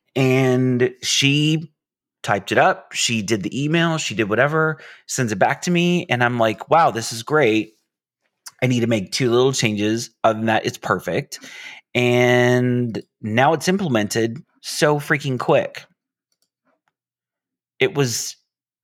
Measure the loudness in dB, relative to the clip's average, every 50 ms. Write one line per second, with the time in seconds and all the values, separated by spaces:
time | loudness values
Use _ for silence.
0 | _ _ -2 0 2 2 4 4 2 2 2 2 2 2 2 2 0 0 -2 -4
1 | -6 -4 0 0 2 2 2 2 2 0 0 -2 -4 -8 _ _ _ _ _ _
2 | _ _ _ _ -4 -2 -2 -2 -2 0 2 4 4 4 2 -2 -6 -10 -6 -4
3 | -4 -2 -2 -2 -2 -2 -2 -2 -2 -4 -6 -4 -2 -2 0 0 0 0 -2 -2
4 | -4 -4 -4 -2 -2 0 2 2 2 2 2 0 0 0 -2 -6 -10 -20 -20 -20
5 | _ -8 -6 -4 -4 -2 0 0 0 0 0 -2 -2 -2 0 2 2 2 2 0
6 | 0 -2 0 0 2 0 2 2 2 0 0 -2 -2 0 2 4 4 2 0 -2
7 | -6 -8 -8 -10 -6 -2 2 2 4 4 2 2 0 -4 _ _ _ _ _ _
8 | _ _ _ _ _ _ _ _ -20 -20 -8 _ -2 0 0 0 0 0 0 -2
9 | -2 -4 -4 -4 0 2 2 2 2 2 0 0 -2 -2 -2 0 -2 -2 -2 -4
10 | -6 -10 _ _ 0 0 0 0 0 0 0 0 -2 -4 -6 -6 -4 -4 -4 -2
11 | -4 -4 -4 -4 -6 -8 -12 -18 -18 -18 -20 -20 -18 -20 -20 -20 -16 _ -2 0
12 | 2 2 2 4 4 4 4 4 4 4 2 2 2 0 0 0 -2 -4 -6 -8
13 | -10 _ _ _ -8 -4 0 2 2 2 2 0 0 -2 -2 0 0 0 0 0
14 | -2 -2 -2 -2 -2 -2 -4 -8 -16 _ _ _ -14 -10 -4 0 2 2 2 0
15 | 0 -2 -2 -2 -2 -4 -4 -2 0 2 2 2 2 0 -6 -14 -20 _ _ _
16 | _ _ _ _ _ _ _ _ _ _ _ _ _ _ _ _ _ _ _ _
17 | _ _ _ _ _ _ _ _ _ _ _ _ _ _ _ -2 0 0 2 0
18 | 0 0 -2 -6 -8 -10 -12 _ _ _ _ _ _ _ _ _